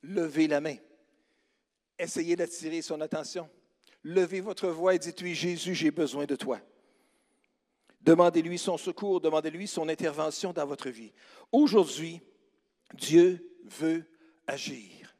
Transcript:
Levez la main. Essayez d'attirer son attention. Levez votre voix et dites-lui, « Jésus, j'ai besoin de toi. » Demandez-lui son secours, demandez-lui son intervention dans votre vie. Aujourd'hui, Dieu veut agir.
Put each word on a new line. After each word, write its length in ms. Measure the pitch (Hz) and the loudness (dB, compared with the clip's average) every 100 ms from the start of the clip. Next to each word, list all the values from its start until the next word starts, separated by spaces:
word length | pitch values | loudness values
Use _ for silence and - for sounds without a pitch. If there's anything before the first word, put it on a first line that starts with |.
Levez 440 | - 196 165 147 156 | -4 -4 -2 2 2
la 140 | 147 | 2
main. 160 | 156 139 _ _ _ _ _ _ _ _ _ _ _ _ | -2 -8 _ _ _ _ _ _ _ _ _ _ _ _
Essayez 380 | 170 180 170 170 | -8 -4 -2 0
d'attirer 440 | 170 170 160 165 | -2 -4 -8 -6
son 200 | 151 156 | -6 -6
attention. 500 | 156 156 147 180 160 _ _ _ _ _ | -4 -6 -6 -10 -12 _ _ _ _ _
Levez 360 | 151 180 180 190 | -2 2 2 0
votre 280 | 196 190 190 | -6 -4 -4
voix 260 | 165 180 | 0 2
et 40 | 180 | 2
dites-lui, « 360 | 165 160 180 | 0 -8 -8
Jésus, 400 | 160 175 170 151 | -4 -4 -4 -4
j'ai 160 | 180 160 | 0 0
besoin 340 | 147 151 135 | 2 -2 -2
de 120 | 143 135 | -4 -4
toi. » 240 | - 113 - _ _ _ _ _ _ _ _ _ _ _ _ _ | -4 -6 -8 _ _ _ _ _ _ _ _ _ _ _ _ _
Demandez-lui 560 | - 165 175 170 165 175 | 6 8 8 6 -2 -4
son 200 | - 170 | -4 -4
secours, 420 | - 170 202 185 | -4 -6 -2 0
demandez-lui 460 | 156 156 156 160 202 | 2 0 -2 -8 -8
son 220 | - 156 | -6 -4
intervention 640 | 160 165 147 156 147 190 | -2 -4 -2 -6 -4 -6
dans 140 | 170 143 | -6 -6
votre 240 | 143 135 | -6 -10
vie. 220 | 113 110 _ - - - | -12 -18 _ -20 -20 0
Aujourd'hui, 680 | 247 294 208 165 - 165 170 _ _ _ _ _ _ _ | 4 6 6 4 0 -8 -10 _ _ _ _ _ _ _
Dieu 640 | - - 160 180 180 - - | -12 4 8 8 4 -8 -20
veut 420 | 107 - 160 165 165 _ _ _ - | -20 -6 -2 -2 -6 _ _ _ -10
agir. 540 | 135 - 135 101 82 - | -8 -8 -12 -16 -20 -20